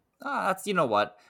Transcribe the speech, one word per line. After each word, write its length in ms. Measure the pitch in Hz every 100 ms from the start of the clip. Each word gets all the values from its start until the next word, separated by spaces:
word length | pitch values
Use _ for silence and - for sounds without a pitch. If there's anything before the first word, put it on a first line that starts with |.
| _ _
Ah, 260 | 285 254 196
that's, 200 | 185 202
you 80 | 185
know 100 | 139
what? 320 | 104 104 -